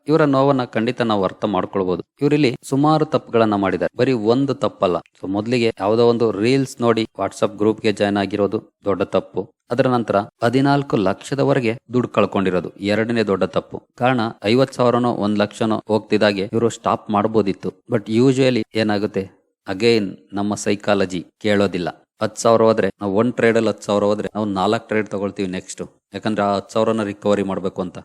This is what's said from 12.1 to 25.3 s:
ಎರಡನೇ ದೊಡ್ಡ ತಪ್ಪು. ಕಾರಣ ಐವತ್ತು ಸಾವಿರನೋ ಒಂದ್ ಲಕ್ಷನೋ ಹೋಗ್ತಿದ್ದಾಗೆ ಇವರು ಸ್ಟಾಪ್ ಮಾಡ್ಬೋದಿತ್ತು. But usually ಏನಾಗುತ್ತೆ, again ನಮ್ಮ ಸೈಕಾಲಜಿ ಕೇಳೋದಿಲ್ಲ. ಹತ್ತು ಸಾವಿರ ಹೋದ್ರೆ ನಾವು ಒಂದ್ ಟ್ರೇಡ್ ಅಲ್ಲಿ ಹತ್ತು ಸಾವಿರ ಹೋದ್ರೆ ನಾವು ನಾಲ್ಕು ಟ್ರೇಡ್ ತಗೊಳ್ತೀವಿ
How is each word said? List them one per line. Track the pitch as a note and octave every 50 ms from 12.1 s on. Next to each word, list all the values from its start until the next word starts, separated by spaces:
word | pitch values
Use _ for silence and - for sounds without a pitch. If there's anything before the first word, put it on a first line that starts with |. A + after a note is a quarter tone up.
| - A2 G#2 F#2+ - G#2 F#2+ F#2 F2+ F2+ E2 -
ಎರಡನೇ | - - F#2+ G2+ G#2 G#2+ A2+ A#2 A#2 A#2 G#2+
ದೊಡ್ಡ | G2+ G2 F2+ F#2+
ತಪ್ಪು. | F#2 - G2 - - - - - _ _
ಕಾರಣ | - B2+ B2 C3 B2 G#2+ A2+ - - -
ಐವತ್ತು | G2+ A#2 B2+ C3+ B2+ -
ಸಾವಿರನೋ | - B2 A#2+ A#2+ A#2+ B2 A#2+ -
ಒಂದ್ | - G2 G#2 G#2+ G#2
ಲಕ್ಷನೋ | G#2 G#2 - - A#2+ A2 G#2+ A2 -
ಹೋಗ್ತಿದ್ದಾಗೆ | - G#2+ G#2+ - - A2+ G#2 G#2+ G#2 G2+ G2 F#2+ G#2 -
ಇವರು | A2+ A2+ A2+
ಸ್ಟಾಪ್ | - - - G2+ G#2+ A2+ - -
ಮಾಡ್ಬೋದಿತ್ತು. | G#2+ G2+ G2+ A2 A2 A2 G2+ G2 F2 - - F#2 - _ _ -
But | B2 A2+ G2+ G#2+
usually | A2 A#2 B2+ C#3 C3 C3 C3+ C3 B2 A2 A2 - -
ಏನಾಗುತ್ತೆ, | A2 A2 G#2+ G#2 G2+ G#2 G#2 - G2 F#2+ F#2 _ _ _ _ _ _ _ - F#2+
again | F#2 A2+ A#2 A#2 A2 G2+ F#2 F2+ - _ _ -
ನಮ್ಮ | G2+ G2+ G#2 G2+
ಸೈಕಾಲಜಿ | - - A2 G#2+ G2+ - - G#2 G2 F#2+ F2+ F#2 E2+ - - _ _
ಕೇಳೋದಿಲ್ಲ. | - G#2+ G#2 G2+ G2+ F#2 F2+ F2+ E2+ D#2 - - _ _ _ - A2
ಹತ್ತು | G#2+ - -
ಸಾವಿರ | - A#2 A2+ A2
ಹೋದ್ರೆ | A2+ A2+ A2 A2 G2+ G2 - -
ನಾವು | G#2 G2+ F#2+
ಒಂದ್ | G#2 A#2 B2+ B2
ಟ್ರೇಡ್ | - A#2 A2+ A2
ಅಲ್ಲಿ | A2+ A2+ G#2
ಹತ್ತು | G2+ - -
ಸಾವಿರ | - G#2 G2+ G2+
ಹೋದ್ರೆ | G2+ G#2 G#2 F#2 F#2 -
ನಾವು | G#2 G#2+
ನಾಲ್ಕು | G#2 G2 F#2+ F#2 G2+ A2 A2+ -
ಟ್ರೇಡ್ | - G#2+ A2 G#2 F#2
ತಗೊಳ್ತೀವಿ | - G2 G2+ G2